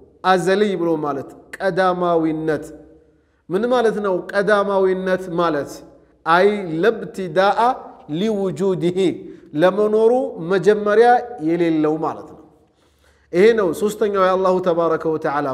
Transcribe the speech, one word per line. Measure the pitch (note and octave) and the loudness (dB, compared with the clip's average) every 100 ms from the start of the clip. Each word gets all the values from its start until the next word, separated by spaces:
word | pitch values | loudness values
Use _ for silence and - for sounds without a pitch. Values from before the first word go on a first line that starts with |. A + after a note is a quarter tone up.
| - _ | -20 _
አዘሊ | F#3 F#3 E3+ F#3+ G#3 F#3 | 2 2 2 2 2 0
ብሎ | E3+ D#3+ | -2 -2
ማለት | D3 C#3+ B2 - - | -2 -6 -8 -18 -20
ቀዳማዊነት። | - F#3+ F3 F#3 F3+ F3 E3+ D#3+ D#3 D#3 D3 - - - - _ _ _ _ - | -6 -4 0 0 0 0 2 0 -2 -2 -4 -6 -18 -20 -20 _ _ _ _ -6
ምን | F3+ A#3+ | -4 0
ማለት | B3 A3+ G3 | 2 0 0
ነው? | G#3 F3+ F3+ | -2 -4 -4
ቀዳማዊነት | G3+ G3+ G#3 G3+ G3 F#3+ F#3 F#3 F3+ F#3 | -2 2 2 2 0 0 0 -2 -4 -4
ማለት | E3+ F#3 G3 - - - - _ _ - | -2 -2 -2 -6 -12 -20 -20 _ _ 0
አይ | E3+ G3+ G#3 F3+ D#3+ | 4 4 0 -6 -2
ለብትዳአ | G3+ A3 F#3+ - F#3 D#3+ G3 G#3+ A#3 C4 - - - | 0 -2 -8 -10 -4 0 0 2 0 -2 -10 -20 -10
ሊውጁድሂ፣ | D3+ A3 G#3 F#3+ D3+ G3 F3 E3 F3+ F#3 - - - - | -4 -2 -2 -4 -2 -2 0 -2 0 -2 -2 -12 -20 -10
ለመኖሩ | D3 F3 G3 G#3+ G#3+ A3+ B3 C4+ - | 0 2 2 0 2 2 2 -2 -6
መጀመሪያ | E3 F#3+ F3 G#3 G#3 G#3 A#3+ A#3+ - - | -4 0 2 2 2 4 6 4 0 -6
የሌለው | D#3 E3+ E3+ D#3+ D3+ D#3 | -2 0 0 2 0 0
ማለት | D#3 A2 G2 | -4 -6 -14
ነው። | - - _ _ _ _ _ _ _ _ | -20 -20 _ _ _ _ _ _ _ _
ይሄ | E3+ G#3+ | 4 4
ነው | A3+ F#3+ | 4 0
ሶስተኛው | C#3+ G#3 G#3 G#3+ G3+ | -2 -4 -2 -2 2
የአላሁ | F#3 F#3 F#3+ F#3 | 2 2 2 0
ተባረከ | F#3 E3+ E3 D#3+ D#3+ | 0 0 0 0 -2
ወተዓላ | D#3 D#3+ C#3+ C#3+ | -2 -2 -2 -4